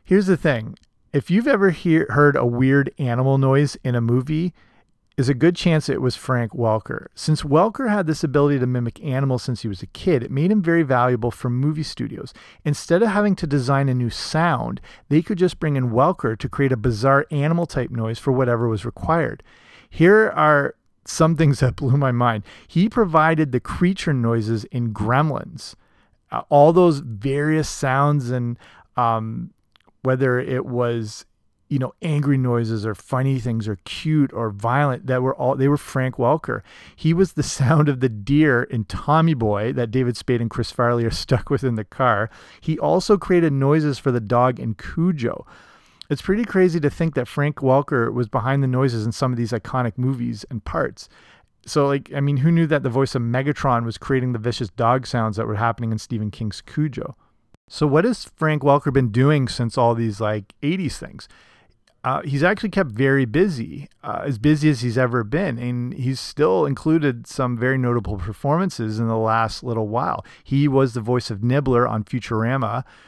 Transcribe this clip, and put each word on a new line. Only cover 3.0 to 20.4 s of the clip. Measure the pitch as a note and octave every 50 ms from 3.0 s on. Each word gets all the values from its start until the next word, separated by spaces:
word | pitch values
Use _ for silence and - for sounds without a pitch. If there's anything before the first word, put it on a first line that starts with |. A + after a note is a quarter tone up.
| C#3 B2 A#2 B2 C3 C3+ C3+
noise | C3+ C3+ C3 C3+ C#3 D3 C#3 - - -
in | B2+ A#2+
a | A#2+
movie, | A#2 A2+ A#2+ C3 B2 D3 D#3 D#3 F3 F3+ - _ _ _ _ _ _ _ _ _ _ _ - -
is | C3 A#2+
a | C#3
good | A#2 C#3 E3+ F3
chance | - - F3 D#3+ D#3 - -
it | C3 -
was | C3 B2+ -
Frank | - - - C3 A#2+ A#2 A2 -
Welker. | B2+ A#2 A2+ G#2+ A2 - - - - - - _
Since | - - - D#3 - -
Welker | D3 C#3 D#3 F#3+ A3+ G#3 - C4+ A3+
had | G#3 G#3 F3+
this | D#3 D#3 - -
ability | C#3+ B2+ D3 C#3+ D3 C#3+ C3+
to | B2+
mimic | B2 B2+ B2 A#2+ A#2 - - -
animals | D3 B2+ C3 C#3 C3+ B2+ A#2+ -
since | - B2 -
he | - A2
was | G2 - -
a | -
kid, | - - - F#3+ E3 B2 A#2
it | -
made | C3 C3+ D#3 F#3
him | A3 G#3+ E3+
very | E3+ E3+ E3+ D#3+
valuable | B2+ C3 B2 A#2+ B2+ B2 A#2 A2+ A#2+
for | - - - B2+
movie | A#2+ B2+ C3+ D3+ D#3 D#3 D3+
studios. | - - - A#2 - - - - - - - - - - _ -
Instead | D#3 D3 - - - E3 F#3 A#3
of | A3
having | F#3+ G#3 G#3 G#3 F#3+
to | - -
design | D3+ C#3 C#3+ B2 B2 C#3 C#3 C#3 C3+
a | B2+
new | B2+ B2 A2+
sound, | - - - - - D#3 E3+ F3 D3 A#2+ A#2+ A#2 - - - - - - _ -
they | C#3+ D#3+
could | E3 - G#3+
just | E3+ F#3 F3 - -
bring | E3+ D#3 C#3+
in | C3+ B2+ A#2+
Welker | G#2+ A#2+ C#3 F3 F3+ - - A#2 A2 -
to | - B2+
create | - - C#3 C3 B2+
a | A2
bizarre | G#2 B2+ A2+ G2+ A#2 C3+ C#3 C#3 D3 -
animal | D#3 C#3+ C#3+ D#3 E3+ E3+ E3+
type | - - C#3 B2 -
noise | A#2+ A#2 A2+ A2 A2+ -
for | - C#3 B2+
whatever | C3 C3 A#2+ A#2+ A2+ A#2+
was | A#2 A2 G2 F2+
required. | A#2 - - - E3 D#3+ E3+ D3 A#2+ - - - _ - - _ - - - - _
Here | - - D#3 F3+ G#3 G#3+ A3 - -
are | -